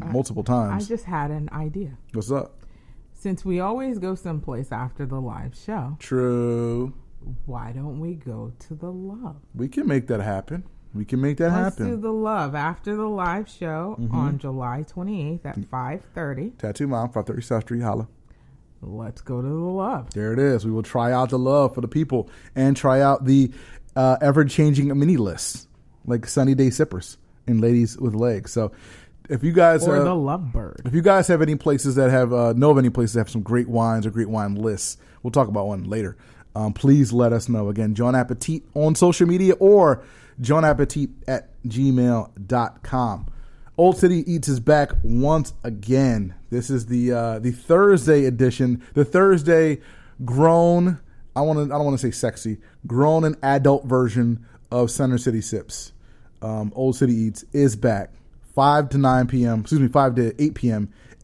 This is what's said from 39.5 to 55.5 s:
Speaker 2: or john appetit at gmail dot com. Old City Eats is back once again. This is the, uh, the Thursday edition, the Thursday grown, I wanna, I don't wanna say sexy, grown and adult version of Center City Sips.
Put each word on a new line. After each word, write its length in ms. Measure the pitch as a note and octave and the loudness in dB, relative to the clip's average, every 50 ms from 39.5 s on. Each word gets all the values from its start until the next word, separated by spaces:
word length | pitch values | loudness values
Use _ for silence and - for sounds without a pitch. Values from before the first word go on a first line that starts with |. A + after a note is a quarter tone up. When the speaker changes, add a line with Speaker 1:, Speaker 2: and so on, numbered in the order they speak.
| F3 | 4
Speaker 2:
or 480 | - G3 G3 G#3 G3+ F3+ D3+ C3 - - - - - - - - - | 6 6 8 8 8 8 6 4 2 -2 -10 -20 -20 -20 -20 -14 -6
john 240 | B2 A2+ D3 D#3+ D#3+ | -2 2 2 4 4
appetit 460 | D3+ D3 B2+ C#3+ C3+ - D3+ C#3 - - - - | 4 4 2 2 0 0 -4 -4 -6 -6 -10 -8
at 220 | - C3+ A#2+ - - - - - | -6 -6 -6 -6 -10 -16 -12 -10
gmail 640 | B2 G#2+ B2 C#3 C3+ C3 B2+ B2 B2 A#2+ A2+ G#2 - - - G2 | -6 -4 0 2 2 4 4 4 2 2 0 -2 -6 -12 -16 -6
dot 380 | F#2+ B2+ A#2+ A#2 - - - - | -2 -2 -2 -2 -2 -6 -10 -10
com. 420 | - - B2+ B2 A2+ G2 A2+ - - - - - - - - - - - | -6 -4 -2 -2 -4 -4 -6 -10 -12 -12 -14 -16 -18 -20 -20 -20 -8 0
Old 200 | - E3+ F#3 F3+ F#3 | 4 4 4 4 4
City 240 | G3 F3 F3+ E3 C#3+ F3 E3+ | 4 4 4 2 0 -2 -4
Eats 140 | D#3+ B2+ C#3+ | -2 -2 -2
is 120 | C#3 B2 | -2 0
back 320 | A2+ D3 D3+ D3 C#3+ - - - - | 2 4 4 4 4 2 0 0 2
once 500 | A2 A2+ A#2+ C3 D3 D#3+ D#3 C#3+ - - - - | 2 2 2 2 2 2 0 0 -4 -8 -10 -10
again. 680 | B2+ A2+ G2+ G2 G#2+ B2+ C3+ C#3 C3 A#2 G#2+ G2 F2+ F2+ - - - | -8 -10 -8 -2 0 2 2 2 2 2 0 -2 -6 -8 -14 -10 -6
This 200 | A#2+ B2 A#2+ - | -6 -6 -4 -2
is 160 | C3+ B2 A2 | -4 -4 -2
the, 260 | A2 B2 B2 A#2+ B2 A#2+ | -2 -2 -2 0 0 0
uh, 260 | A#2 A#2 A#2 A2 A2 | 0 -2 -2 -4 -4
the 100 | A2 B2 | -4 -4
Thursday 720 | A#2+ - - - E3 F3+ G3+ G3+ G3 E3 A#2 D3+ D#3 C#3+ C#3 | -6 -4 0 4 4 6 8 6 6 6 6 6 6 6 6
edition, 580 | B2+ B2 A2+ C3 B2 A#2 - C3 B2 B2 B2 - - - | 4 2 2 2 2 2 2 0 0 0 -2 -4 -2 0
the 100 | D3 C#3+ | 0 2
Thursday 760 | - - F#3 F#3+ G3 F#3+ E3+ C#3+ E3 E3+ D#3+ D#3+ D#3 D3 - - - - - - - - - C3 | 4 4 4 6 6 6 4 4 4 6 6 6 4 2 -2 -6 -12 -20 -20 -20 -20 -16 -10 -8
grown, 760 | A#2+ A#2+ C3+ D#3 E3 E3 E3+ E3+ E3+ F3 F3 F3 F#3 F3 C3+ - - - - - - - | -4 2 4 4 6 6 6 6 6 4 4 4 2 0 -2 -6 -16 -20 -20 -20 -10 -4
I 60 | C#3+ D3 | -2 0
wanna, 200 | D#3 D#3 D3+ D3 | 0 0 0 -2
I 40 | C#3 | -2
don't 160 | C#3 D3 D3 | -2 -2 0
wanna 140 | C#3+ C3+ B2 | 0 0 0
say 120 | - A#2+ A2+ | -2 -4 -2
sexy, 460 | - - A#2 - - - A2+ G#2+ - - - - - - | -2 -4 -4 -4 -6 -6 -8 -8 -8 -10 -16 -20 -18 -10
grown 380 | - A#2 B2 C#3 D3+ D#3+ D#3+ D#3+ | -4 0 2 4 4 4 4 2
and 120 | D#3 D3+ - - | 0 -2 -2 0
adult 420 | C3+ C#3 C#3 C3+ C#3 C#3 C#3 - | 0 2 4 6 4 4 4 2
version 640 | B2+ C3 B2+ B2+ A#2 G2+ B2 A#2+ A#2 A#2 A#2 - - - - - - | 2 2 2 2 2 2 2 0 0 0 -2 -6 -12 -20 -20 -12 -4
of 200 | A#2+ B2 B2 A#2 | -2 0 0 0
Center 280 | - - C#3 B2+ B2+ A#2+ | 0 0 0 0 0 0
City 220 | B2+ C3+ A2+ A2 | 0 0 -2 -2
Sips. 520 | G#2 - | -2 -4